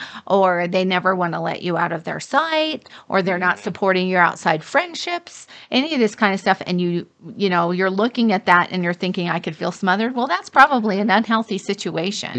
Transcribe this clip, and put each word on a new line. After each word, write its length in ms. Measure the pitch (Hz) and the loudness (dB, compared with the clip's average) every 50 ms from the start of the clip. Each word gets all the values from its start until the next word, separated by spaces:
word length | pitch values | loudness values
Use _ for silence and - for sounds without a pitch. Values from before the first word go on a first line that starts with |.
| - - - 226 - | -16 -16 -16 -14 -2
or 400 | - 190 196 190 185 180 175 175 | 0 2 4 4 4 2 0 -2
they 180 | 175 180 185 185 | 0 0 0 0
never 300 | 185 185 180 180 185 190 | 2 0 2 2 0 0
wanna 260 | 180 180 170 160 165 | 0 0 -2 -2 -4
let 200 | 165 - - - | -4 -4 -6 -4
you 160 | - 180 170 | -4 -4 -2
out 140 | 165 170 170 | -2 -2 -2
of 120 | 170 160 165 | -4 -6 -6
their 160 | 170 156 - | -8 -8 -8
sight, 680 | - - - 277 320 330 320 311 311 311 311 - - - - - - - | -8 -2 -2 0 0 0 0 0 0 -2 -4 -8 -12 -16 -20 -20 -10 -2
or 120 | - 196 | -2 0
they're 160 | 180 196 180 175 | 0 0 -2 0
not 200 | 185 180 - - | 0 0 0 -2
supporting 480 | - 202 175 - 202 190 185 185 185 | -4 -8 -6 0 0 2 2 2 2
your 140 | 185 185 180 | 2 4 4
outside 420 | 175 170 - - - 175 160 156 - | 4 4 2 0 0 0 0 0 -2
friendships, 840 | - - 277 359 349 320 - - 349 349 339 339 - - - - - - - - - | 0 0 0 0 0 -8 -10 -6 -6 -6 -6 -8 -12 -20 -20 -20 -20 -20 -20 -12 -2
any 220 | - 254 285 330 311 | -2 0 0 0 0
of 60 | 254 | 0
this 160 | 226 208 - | 0 0 0
kind 180 | - 226 196 190 | 0 0 0 0
of 60 | 190 | 0
stuff, 220 | - 196 190 - - | 0 0 0 0 0
and 120 | - 180 175 | -4 -2 -2
you, 280 | 180 175 175 175 - _ _ _ - 165 - | 0 0 -2 -2 -4 _ _ _ -20 -16 -6
you 140 | - 202 190 | -2 -2 0
know, 220 | 180 175 175 175 | 2 2 2 0
you're 180 | 180 180 190 185 | 0 0 0 0
looking 420 | 190 196 214 247 - 247 226 220 | 2 0 0 0 2 2 2 2
at 140 | 190 180 - | 2 2 4
that 240 | 196 175 175 170 - | 4 4 4 4 2
and 120 | - 185 175 | -2 -2 -2
you're 100 | 175 175 | -2 -2
thinking, 360 | - 190 180 185 190 175 170 | -2 -4 -4 -4 -2 -2 -2
"I 100 | 160 170 | -4 -4
could 160 | - 165 156 | -4 -6 -6
feel 160 | - 175 175 | -4 -4 -4
smothered," 440 | 175 - 196 196 185 202 226 247 262 | -4 -2 0 0 2 2 0 -2 -2
well, 120 | 247 247 | -2 -2
that's 220 | 269 339 392 381 - | -2 -2 -4 -4 0
probably 500 | - 294 269 294 277 240 214 214 190 196 | 6 6 6 6 6 0 0 0 0 0
an 100 | 208 220 | 2 2
unhealthy 480 | 190 220 220 214 226 220 226 - 196 | 2 2 2 2 0 -2 0 -2 -6
situation. 760 | 190 - - 202 202 - 180 165 165 170 202 214 - - - - | -6 -4 -4 -6 -4 -4 -6 -4 -4 -4 -4 -6 -6 -8 -6 -2